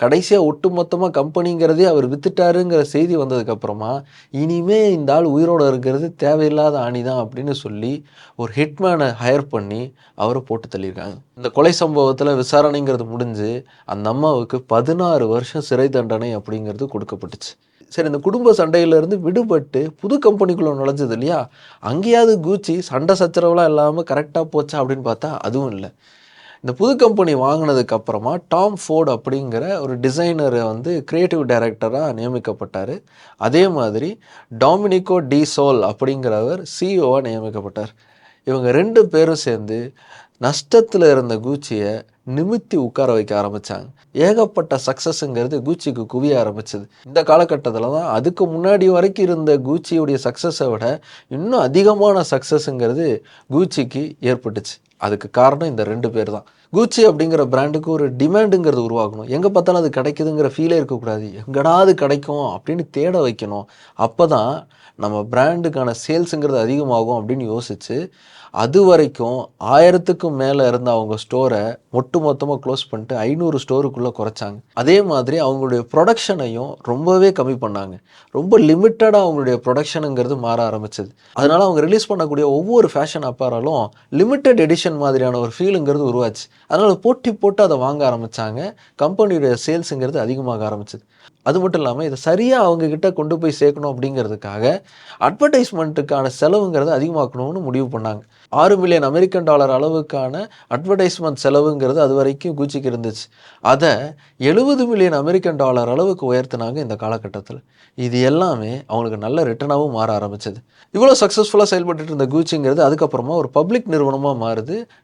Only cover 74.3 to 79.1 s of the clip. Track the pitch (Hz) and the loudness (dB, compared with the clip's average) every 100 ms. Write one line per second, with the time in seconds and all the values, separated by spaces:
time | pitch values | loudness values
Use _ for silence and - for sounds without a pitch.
74.3 | - 104 104 - - 131 190 196 143 127 | -8 -12 -12 -12 -2 4 4 4 0 0
75.3 | 160 135 135 131 123 120 156 190 226 - | -2 -2 -2 -2 -2 0 2 2 2 -2
76.3 | 185 123 113 139 - - 123 170 185 196 | -4 -4 -6 -10 -10 -6 -2 2 4 4
77.3 | 185 131 131 113 101 98 92 _ _ _ | 4 -2 -4 -6 -6 -10 -14 _ _ _
78.3 | 135 180 220 151 165 214 226 220 | -6 4 6 6 6 4 4 4